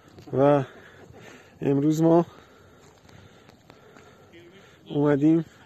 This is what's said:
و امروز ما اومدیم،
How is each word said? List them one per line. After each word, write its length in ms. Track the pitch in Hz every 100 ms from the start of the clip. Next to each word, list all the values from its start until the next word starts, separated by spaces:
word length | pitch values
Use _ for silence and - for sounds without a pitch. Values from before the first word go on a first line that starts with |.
| - - - 127
و 260 | 139 143 135 - - - - - - - - -
امروز 400 | - 139 147 156
ما 240 | 160 165 170 - - - - - - _ _ - - - - - _ - - - - - - - - - - _ -
اومدیم، 560 | 151 147 139 151 165 160 -